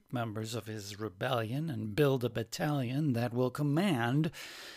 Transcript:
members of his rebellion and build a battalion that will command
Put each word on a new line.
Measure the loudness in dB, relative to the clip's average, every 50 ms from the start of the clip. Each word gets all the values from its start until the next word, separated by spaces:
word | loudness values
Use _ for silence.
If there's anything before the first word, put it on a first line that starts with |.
| _ _
members | -4 -4 -2 -2 -4 -6 -6 -6 -6
of | -6 -6 -6
his | -8 -8 -8 -10 -8 -8
rebellion | -8 -8 -6 -4 -2 0 0 0 0 0 -2 -4 -4 -4
and | -4 -4 -6 -2 2
build | 4 4 6 6 4 2
a | 0
battalion | -2 -2 -4 -4 -4 -2 -2 0 0 0 0 0 0 0 2 2
that | 2 2 0 0 2
will | 2 2 2
command | 2 0 0 2 2 4 4 4 4 2 2 4 4 4 2 2 0 -6 -12 -14 -14 -14 -16 -16 -16